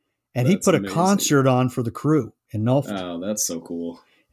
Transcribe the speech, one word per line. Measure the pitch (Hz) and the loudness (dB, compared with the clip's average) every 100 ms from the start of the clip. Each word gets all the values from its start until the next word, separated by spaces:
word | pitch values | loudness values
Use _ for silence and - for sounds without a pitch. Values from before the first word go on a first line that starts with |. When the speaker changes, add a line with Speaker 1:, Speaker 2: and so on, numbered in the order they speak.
| _ _ _ 123 | _ _ _ 0
Speaker 1:
And | 127 | 2
he | 196 | 2
Speaker 2:
That's | 196 | 4
Speaker 1:
put | 151 | 2
a | |
Speaker 2:
amazing. | 98 165 | 0 0
Speaker 1:
concert | 185 196 - 143 131 | 2 2 2 4 4
on | 127 127 | 4 0
for | 131 | -2
the | 113 | -6
crew | - 143 156 107 _ _ | -4 0 0 -2 _ _
in | 107 113 | -2 0
Norfolk | 127 117 98 | 0 0 -6
Speaker 2:
Oh, | 90 87 | -8 -8
that's | 98 107 - | -6 -4 -4
so | 85 | -6
cool. | 85 85 85 82 _ _ _ | -10 -10 -10 -12 _ _ _